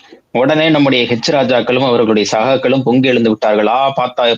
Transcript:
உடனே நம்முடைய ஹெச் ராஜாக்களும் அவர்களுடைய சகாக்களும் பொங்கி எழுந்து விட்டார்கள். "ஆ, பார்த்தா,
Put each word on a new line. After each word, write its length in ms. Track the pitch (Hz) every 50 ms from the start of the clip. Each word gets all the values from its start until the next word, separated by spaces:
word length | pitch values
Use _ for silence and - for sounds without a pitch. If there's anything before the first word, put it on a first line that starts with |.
| - - - - _ _
உடனே 380 | - - 127 - 156 151 156 160
நம்முடைய 360 | 156 147 143 139 131 123 120
ஹெச் 260 | 113 123 113 - -
ராஜாக்களும் 560 | 147 139 135 120 131 120 110 127 123 127 139 127
அவர்களுடைய 400 | 120 117 117 107 110 107 101 98
சகாக்களும் 520 | - 110 110 127 135 127 131 123 127 135 123
பொங்கி 240 | 117 120 131 131 135
எழுந்து 220 | 123 120 117 113
விட்டார்கள். 380 | 110 - - 110 107 104 107 107
"ஆ, 260 | 117 131 135 135 135
பார்த்தா, 380 | - 123 123 - - 123 117 117